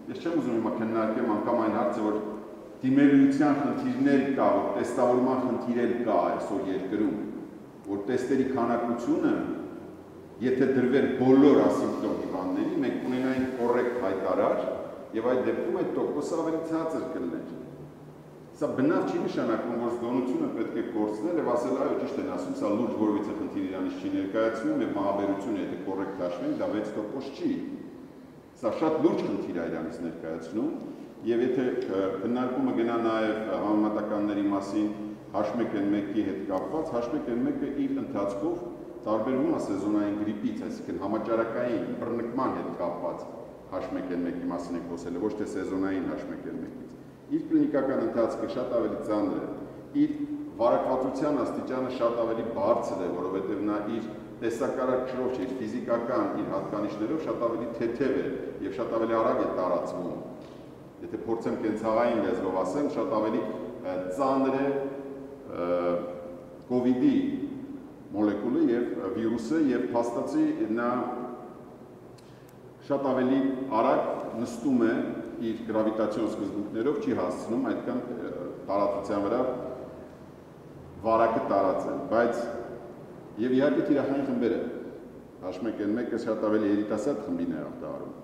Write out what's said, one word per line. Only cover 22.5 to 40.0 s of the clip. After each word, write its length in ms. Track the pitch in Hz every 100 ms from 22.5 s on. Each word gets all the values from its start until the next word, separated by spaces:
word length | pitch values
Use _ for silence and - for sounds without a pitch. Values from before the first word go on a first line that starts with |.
| -
սա 140 | 107
լուրջ 240 | 104 117 101
որևիցե 380 | 107 101 -
խնդիր 320 | - 92 101 95
իրանից 320 | 95 92 90
չի 120 | -
ներկայացնում, 680 | 98 - 110 110 113 151 147
և 120 | 107
մահաբերությունը, 680 | 101 101 101 98 95 - 101
եթե 180 | 90 87
կոռեկտ 380 | 95 95 98 92
հաշվենք, 380 | 87 - 139 131
դա 140 | 95
վեց 200 | 104 107
տոկոս 380 | 113 - 131 135
չի"։ 240 | - 170 - - - - - - - - - -
Սա 180 | - -
շատ 260 | - 160 -
լուրջ 240 | 311 -
խնդիր 360 | - 101 - 85
է 80 | 82
իրանից 340 | 82 80 80
ներկայացնում, 720 | 85 82 82 82 82 107 143 - - - - -
և 180 | 110 117
եթե, 240 | 127 123
ը, 380 | 123 95 95 95 95
քննարկումը 600 | 95 107 123 127 131 131
գնա 240 | 110 117 117
նաև 400 | 113 113 110 107 107
համեմատականների 1000 | 95 104 107 107 107 107 104 104 101 101
մասին 440 | 98 98 107 104 - - - -
H 280 | - 107
մեկ 200 | 120 110
N 140 | 104 101
մեկ-ի 360 | 101 101 107
հետ 180 | 95 95
կապված, 480 | 95 92 - 160 151
H 160 | 120 120
մեկ 160 | 147 -
N 140 | 117
մեկ-ը 300 | 139 143 143
իր 220 | - 135 139
ընթացքով 640 | 117 104 - - 160 175 - - - -
տարբերվում 540 | 110 110 120 131 160
է 60 | 131
սեզոնային 560 | - 98 104 104